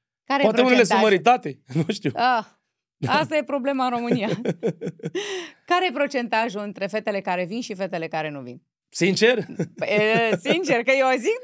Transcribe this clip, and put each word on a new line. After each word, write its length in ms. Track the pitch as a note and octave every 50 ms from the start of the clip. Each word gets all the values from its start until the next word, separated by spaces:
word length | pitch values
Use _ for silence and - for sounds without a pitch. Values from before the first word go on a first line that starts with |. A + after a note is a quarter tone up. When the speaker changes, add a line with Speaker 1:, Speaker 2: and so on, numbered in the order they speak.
| _ _ _ _ _
Speaker 1:
Care-i 220 | - C#4 C#4 C#4+
Speaker 2:
Poate 160 | A3 - A#3
unele 220 | B3+ B3+ B3 B3 A3+
sunt 160 | E3 G#3 F#3+
Speaker 1:
procentajul? 100 | G#3+ A3
Speaker 2:
măritate, 520 | G3 F3 D#3 A#3 B3+ B3 - D3+ B2+ _ _
<laughs> 200 | - B2+ E3 F3
nu 80 | E3 G#3
știu. 180 | - - C#3+ -
Speaker 1:
Ah, 300 | - A#3 B3+ B3 A3+ G#3 - _ _ _ _ _ _ _ _ _
Speaker 2:
Da. 140 | - D#3 A3
Speaker 1:
asta 240 | C4 D4+ D#4 A3 D#4+
e 60 | D4+ -
problema 420 | - D4 C#4 A#3+ C#4 C#4 C4 B3+
în 60 | B3+
România. 360 | A#3+ A#3 A#3+ A#3 - A#3+ G3
Speaker 2:
<laughs> 1400 | - - G#3+ B3 A3+ - - - - - - - F3 - - - D#3+ - F#4 G#4 G4+ G4 F#4 E4+ - - _ _ -
Speaker 1:
Care-i 200 | F4 F4+ F#4 F4+ A#3+
procentaje 640 | C#4+ C#4+ - - B3 A#3+ G#3+ A3+ A3 A#3 B3 F3+ G#3
între 280 | G#3 G#3 F3+ G3 G3
fetele 340 | G3 G#3 A3 G#3+ A3 G3+ G3
care 240 | F#3+ G3 F3+ F3+ F3+
vin 160 | E3 G#3+ A#3+
și 120 | A#3 - G3+
fetele 320 | F#3 G3 E3+ F#3 E3 E3
care 220 | D#3+ E3 D#3+ D#3 D3+
nu 120 | D3 C#3
vin? 200 | B2+ B2 B2 - _ _ _ _ _ _
Speaker 2:
Sincer? 480 | - - E3+ G3 F#3 - G#3+ A#3+ B3+ A3 D#3 - - - D#3 - - -
Speaker 1:
E, 580 | - - G#3 G#3 G#3+ G#3+ A3+ A3+ A#3 A3+ G3+
sincer, 460 | F3+ - C#4+ - F4 F#4+ - C4+ A#3 A#3+
că 80 | B3+
eu 160 | C4 C4+ C4 C4 C4
zic 200 | B3+ A3+ F#4 A#4 B4+